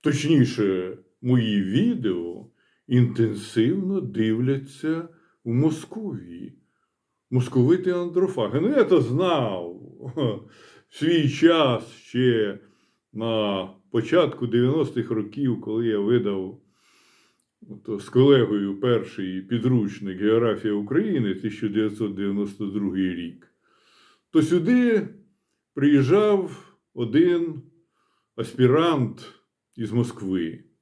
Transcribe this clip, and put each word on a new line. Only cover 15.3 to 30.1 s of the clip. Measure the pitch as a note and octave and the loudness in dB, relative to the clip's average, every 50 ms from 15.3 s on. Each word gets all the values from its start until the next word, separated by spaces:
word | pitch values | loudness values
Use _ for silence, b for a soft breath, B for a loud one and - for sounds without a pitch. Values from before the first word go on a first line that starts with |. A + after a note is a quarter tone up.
| - C#3+ C#3 B2+ A2+ G2 | -6 -4 -2 -2 -2 -2
коли | - G#2+ G#2+ A2+ A#2+ | -6 -6 -4 -2 -2
я | A2+ G#2+ G2+ | -2 -2 0
видав, | G2+ G#2+ B2 A#2+ G2+ G2+ G2+ F#2+ F#2 F#2+ A2 - _ b b b b b b b b b b b b b b b b _ _ _ - - G#2+ G2+ _ | 0 2 2 2 2 -2 -4 -4 -8 -10 -12 -16 _ b b b b b b b b b b b b b b b b _ _ _ -20 -20 -20 -16 _
то | - G#2+ G2+ | -10 -10 -10
з | G2 - | -10 0
колегою | - B2 C3+ C#3+ C#3 C3 A2+ G2 G#2 G2+ G2+ G2 G2+ G2 | 4 6 8 8 8 6 4 2 0 -2 -2 -4 -4 -4
перший | A2+ B2 A#2+ A2 F#2+ - - - G2 F#2 F#2 F#2 | 0 0 0 0 -2 -6 -10 -8 -8 -6 -6 -8
підручник | F#2 - A#2+ A#2+ - B2+ B2+ A#2 G#2 G2+ G2+ - G#2 G2 F#2 F#2 | -6 -4 -4 -2 0 2 2 2 0 -2 -6 -8 -10 -10 -6 -2
«Географія | G2+ G#2+ A2 A#2 A#2+ A2+ G#2 E2+ - A2 G#2 | 2 2 4 4 2 0 -2 -2 -2 -4 -2
України», | G2+ G#2 G2+ C3 E3+ G#3+ A3 F3+ C3+ A2+ G2 F#2 | -2 -4 -2 -2 -2 0 0 -2 -2 -2 -2 -4
тисяча | - - A2 G#2 - A#2+ | -4 -6 -8 -6 -4 -6
дев'ятсот | G#2+ G2+ A2 A2 G#2+ G#2 - A2+ G2+ F#2+ | -2 -2 0 -2 -2 -2 -4 -6 -6 -4
дев'яносто | F#2+ G2+ G2+ G2 G2+ G2+ G2 - - G#2+ | -4 -4 -4 -2 -2 -4 -6 -6 -8 -8
другий | G2 F#2+ G#2 G2+ F#2 F2+ F#2+ F#2 F2+ F2+ | -6 -4 -4 -4 -2 -2 -2 -2 -2 -4
рік, | E2+ F2 E2+ E2+ - - _ _ b b b b b b b b b b b b b b _ | -6 -10 -12 -14 -18 -20 _ _ b b b b b b b b b b b b b b _
то | - D#3+ | 2 2
сюди | - D#3 E3+ F3+ D#3+ G3+ B3 B3 B3 A#3+ A3+ G#3 G3+ - - - _ _ _ _ _ _ _ _ _ _ _ | 4 4 2 0 2 4 4 4 4 4 2 2 0 -4 -12 -20 _ _ _ _ _ _ _ _ _ _ _
приїжджав | C#3 C3+ D3 D3 C#3 B2+ A#2+ F3 G#3 G#3+ G#3+ G3+ G3 F3+ D#3 C3 - - - _ _ _ _ _ | 0 4 4 6 4 6 4 4 4 6 4 2 2 0 -4 -10 -16 -20 -20 _ _ _ _ _
один | - A#2+ G#2+ A2+ D3+ F3 F3+ F3 E3+ E3+ E3 D3+ C3 - - _ _ _ _ _ _ _ _ _ _ _ _ _ | -6 -6 0 2 4 4 4 2 0 -2 -4 -8 -12 -16 -20 _ _ _ _ _ _ _ _ _ _ _ _ _
аспірант | - - - - B2 B2+ A#2+ C3 D#3 E3 E3+ D#3+ C#3+ A#2+ G2+ - - - - - _ _ _ _ _ _ _ _ | -10 -8 -8 2 4 4 6 6 4 4 2 2 0 0 -2 -4 -12 -18 -20 -20 _ _ _ _ _ _ _ _
із | - A2+ G#2 | -10 -8 -2
Москви. | G#2+ A#2+ A#2 A#2 | 0 -2 -2 -2